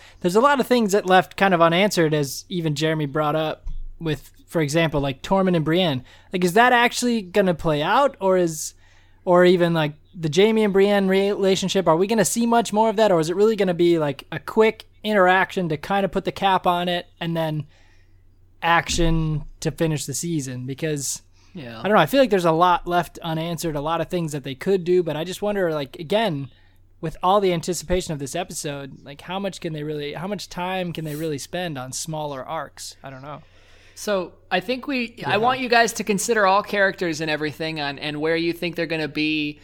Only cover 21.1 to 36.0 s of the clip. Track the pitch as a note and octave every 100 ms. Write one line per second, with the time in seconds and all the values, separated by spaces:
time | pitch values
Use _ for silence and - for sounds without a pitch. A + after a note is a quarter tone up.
21.1 | - - _ _ F#3 A#3 - F#3+ G#3 D3+
22.1 | C#4 C4 G3 E3+ D#3+ F3+ E3+ F3 F3 E3
23.1 | - E3 D#3+ E3 E3 E3+ D3 D3 E3 D#3
24.1 | F3+ E3 C#3+ C3+ C3+ F#3+ G3 E3+ F3+ E3
25.1 | D3 E3 F3 G#3 G3+ F3 D3+ C3+ - D3+
26.1 | G3+ A3 C#3+ C3+ - _ _ _ _ E3
27.1 | - F3+ G#3 F#3+ E3+ E3+ E3+ D3+ F#3 F3+
28.1 | D3+ C#3 E3 F#3 E3 D#3+ C#3+ C#3 C3+ B2
29.1 | C#3+ - F#3+ G3 - F3 D#3 D3+ D3+ D3
30.1 | D3 F#3 G3+ - - F3+ F#3 F3+ D#3+ D#3
31.1 | D3 D#3+ C#3+ - E3+ F3+ C#3 B2+ C3 -
32.1 | D#3 D3+ C3+ - D#3+ C#3 - - - C#3
33.1 | C3 C#3 C#3 - _ _ - - - -
34.1 | G3 E3+ - _ F#3 F3+ B3+ C4+ C4 A#3
35.1 | - D#3 G3 A#3 C4 B3+ A#3 A#3 -